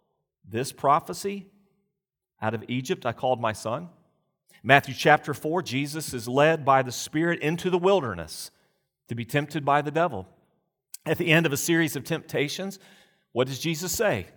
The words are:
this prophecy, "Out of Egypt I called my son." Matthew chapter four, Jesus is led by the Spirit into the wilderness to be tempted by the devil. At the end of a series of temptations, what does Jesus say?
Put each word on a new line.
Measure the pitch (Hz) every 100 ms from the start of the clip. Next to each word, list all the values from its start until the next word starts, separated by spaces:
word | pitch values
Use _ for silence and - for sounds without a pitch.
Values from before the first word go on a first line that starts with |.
| _ _ _ _
this | - 110 131
prophecy, | - 139 156 - 175 202 202 - _ _ _ _ _ _ _ _ _
"Out | 110
of | 110 -
Egypt | 123 127 190 123
I |
called | - 127 120
my | 113
son." | 107 110 131 175 - _ _ _ _ _ _
Matthew | - 139 -
chapter | 120 156 151 -
four, | 135 156 175
Jesus | 117 127 143 156 -
is | 127 113
led | 131 151 160 139
by | 135
the | 127
Spirit | - - 151 170 170
into | 147 170 185
the | 180
wilderness | 185 196 123 87 80 - - _ _ _ _ _ -
to | 117
be |
tempted | 113 143 151 160
by | 139 143
the | 147
devil. | 151 175 104 92 _ _ _ _ _ _ - -
At | 156
the | 165
end | 160 165
of |
a | 139
series | - 165 160 143
of |
temptations, | - 165 - 135 143 - 196 - - - _ _ _
what | 117 131
does | 131
Jesus | 156 156 180
say? | - 214 117 87